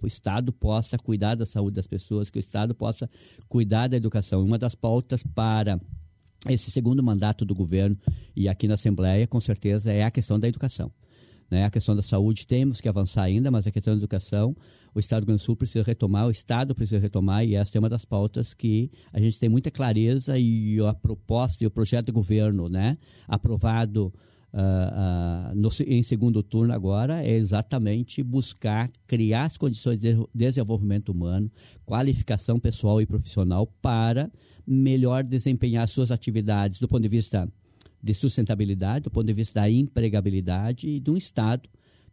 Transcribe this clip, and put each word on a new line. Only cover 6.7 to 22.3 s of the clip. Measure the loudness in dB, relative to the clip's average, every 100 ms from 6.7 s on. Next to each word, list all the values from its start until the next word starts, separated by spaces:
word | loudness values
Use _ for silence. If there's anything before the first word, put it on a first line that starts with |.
segundo | -2 0 2
mandato | 2 2 0 0
do | -2
governo | -2 0 2 2 0 -2 -4 -6
e | -2 -2
aqui | 0 0
na |
Assembleia, | 0 0 2 2 2 2
com | 0
certeza, | 0 -2 0 0 0
é | 0
a | 0
questão | 0 0 0
da | 0
educação. | -2 -4 -4 -8 -10 _ _ -20 -20 _
Né? | 0
A | 2
questão | 0 0
da | 0
saúde, | 0 2 2 0
temos | 0 0 2 0
que | -2
avançar | 0 0 0
ainda, | 2 2 2
mas | 2 0
a |
questão | -2 0
da | 0
educação, | 0 -4 -2 0 0 -2 -10 -20 _
o | -4
Estado | -2 0
do |
Rio | 2
Grande | 0
do |
Sul | 0
precisa | -2 -2 -2
retomar, | -2 0 0 2 0
o |
Estado | -2 -4 -2 -2
precisa | -2 0 0
retomar, | 0 2 2 2 2
e |
esta | 2 0 2
é |
uma | 0
das | 0
pautas | -2 -2 0 -2 -6
que | -4 0 0 -2 -6 -8
a | 0
gente | 0 2
tem | 2
muita | 2 0
clareza | -2 0 2 2 2 0 0
e | 2 2 0 2
a | 0
proposta | 0 -2 -4 -2 0 0 0
e | -2
o |
projeto | 0 0 0 0
de |
governo, | -2 2